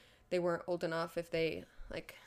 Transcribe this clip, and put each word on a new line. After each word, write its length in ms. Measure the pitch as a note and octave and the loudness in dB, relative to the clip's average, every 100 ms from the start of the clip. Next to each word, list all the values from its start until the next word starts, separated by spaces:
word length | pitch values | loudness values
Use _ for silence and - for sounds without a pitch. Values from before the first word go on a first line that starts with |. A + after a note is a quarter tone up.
| - - - | -20 -16 0
they 80 | F3+ | 2
weren't 240 | F3 E3+ - | 4 2 0
old 160 | F3 | 0
enough 340 | E3+ E3 E3+ E3+ | 0 0 0 -2
if 120 | E3 | 0
they, 340 | E3 E3 F2+ - - - | 2 2 0 -8 -12 -8
like, 240 | E3+ - - | -8 -8 -14